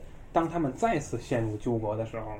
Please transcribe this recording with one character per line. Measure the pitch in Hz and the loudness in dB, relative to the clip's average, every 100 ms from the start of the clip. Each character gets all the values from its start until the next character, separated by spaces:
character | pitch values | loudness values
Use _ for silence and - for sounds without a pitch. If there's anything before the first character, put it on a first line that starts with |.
| - - - | -6 -14 0
当 | 170 165 | 2 4
他 | 170 | 2
们 | 143 | 0
再 | 127 226 170 | 2 2 2
次 | - 113 | 0 -4
陷 | - 123 | 0 0
入 | 110 107 | 2 0
纠 | - 117 | 0 2
葛 | 110 107 | 2 0
的 | |
时 | 110 113 | -2 -6
候， | 110 107 | -8 -8